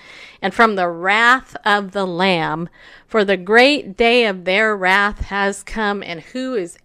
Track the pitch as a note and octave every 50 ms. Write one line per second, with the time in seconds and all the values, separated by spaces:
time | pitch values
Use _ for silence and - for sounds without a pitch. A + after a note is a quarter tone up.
0 | - - - - - - - _ - G3 - - A#3 A3 G#3 F#3+ F3+ F3 E3+ E3
1 | F3+ F#3+ G3+ A3 A#3 A#3+ B3+ B3+ - - - - - G#3+ G#3 G#3 G3 F#3 F#3 G3+
2 | F#3+ F#3 E3+ E3+ F#3+ G3 F3+ E3 D#3 D3+ D3+ D#3+ F3 - _ - - - - -
3 | _ _ - A3 G3 G3+ G3 F#3+ F3 F#3+ A3 A#3 B3+ C#4+ D4 B3+ - G3 F#3 -
4 | A#3 A#3 A#3+ B3 A#3 G#3 F#3+ F#3 E3+ F#3 F#3 G#3 A3 A3 G#3+ G3 F3+ F3+ F#3+ G3+
5 | G3+ G#3 G#3 - - - G3 G3+ G3 G3 G3+ - - - - A3+ G#3+ G3+ G3+ G3
6 | - - E3+ D#3+ - - - B3+ C4 C4 B3+ G#3 F3 F3 - _